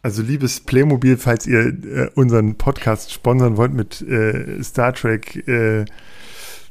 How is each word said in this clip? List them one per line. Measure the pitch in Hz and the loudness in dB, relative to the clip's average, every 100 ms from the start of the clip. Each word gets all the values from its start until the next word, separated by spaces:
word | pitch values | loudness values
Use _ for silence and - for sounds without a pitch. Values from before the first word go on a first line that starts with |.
Also | 123 104 | -4 -2
liebes | 110 143 127 - | -2 0 -2 -4
Playmobil, | - 127 147 131 127 127 | 0 4 4 4 4 4
falls | 127 117 - | 2 0 2
ihr, | 120 120 | 2 2
äh, | 127 101 131 - | -2 -6 -4 0
unseren | - 127 117 107 107 | 4 4 4 2 2
Podcast | - 135 - 110 - | 0 0 0 -2 -4
sponsern | - 123 127 127 107 | -4 2 4 4 4
wollt | 123 | 2
mit, | 135 127 - | 0 -4 -8
äh, | - 120 110 - - 50 | -4 0 0 -2 -6 -8
Star | - - 123 | -6 0 0
Trek, | 127 117 110 - - - | 0 -2 -2 -4 -10 -2
äh, | 120 113 110 107 - - - - - - - - | 0 2 0 -2 -10 -18 -18 -18 -16 -16 -16 -18